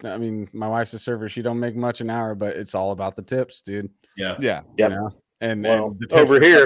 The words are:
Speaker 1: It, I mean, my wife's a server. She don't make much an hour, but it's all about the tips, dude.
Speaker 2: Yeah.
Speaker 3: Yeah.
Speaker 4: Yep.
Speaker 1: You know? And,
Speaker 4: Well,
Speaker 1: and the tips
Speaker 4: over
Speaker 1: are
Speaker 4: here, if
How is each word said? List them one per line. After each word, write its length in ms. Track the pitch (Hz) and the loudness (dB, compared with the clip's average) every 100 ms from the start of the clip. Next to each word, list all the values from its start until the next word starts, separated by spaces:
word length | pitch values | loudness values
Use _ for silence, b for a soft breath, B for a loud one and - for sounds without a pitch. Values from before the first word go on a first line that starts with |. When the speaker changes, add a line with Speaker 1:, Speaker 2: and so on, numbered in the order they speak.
Speaker 1:
It, 40 | 113 | -12
I 100 | 101 | -8
mean, 320 | 117 107 101 | -6 -6 -10
my 120 | 110 110 | -8 -4
wife's 260 | 113 110 | -2 -4
a 40 | 110 | -8
server. 300 | - 113 107 | -8 -6 -6
She 140 | 123 | -6
don't 180 | 117 117 | -6 -4
make 160 | 120 117 | -4 -4
much 240 | 120 117 | -4 -4
an 80 | 113 | -6
hour, 240 | 117 110 | -6 -6
but 220 | 101 101 90 | -6 -6 -6
it's 180 | 104 | -6
all 180 | 95 95 | -4 -4
about 240 | 98 98 - | -4 -6 -8
the 60 | |
tips, 380 | 95 127 123 - | -6 -4 -4 -10
dude. 300 | - 101 101 _ _ - | -10 -10 -10 _ _ -8
Speaker 2:
Yeah. 200 | 95 90 | -6 -2
Speaker 3:
Yeah. 220 | 127 80 - - | -4 -4 -8 0
Speaker 4:
Yep. 120 | 107 | 0
Speaker 1:
You 60 | 98 | 0
know? 140 | 107 - _ - | -8 -10 _ -8
And, 200 | 117 107 | -6 -2
Speaker 4:
Well, 240 | 110 110 107 | 2 2 0
Speaker 1:
and 100 | 98 | -6
the 60 | 113 | 2
tips 80 | 160 | 4
Speaker 4:
over 160 | 139 135 | 6 8
Speaker 1:
are 20 | |
Speaker 4:
here, 160 | 165 | 8
if 60 | 156 | 8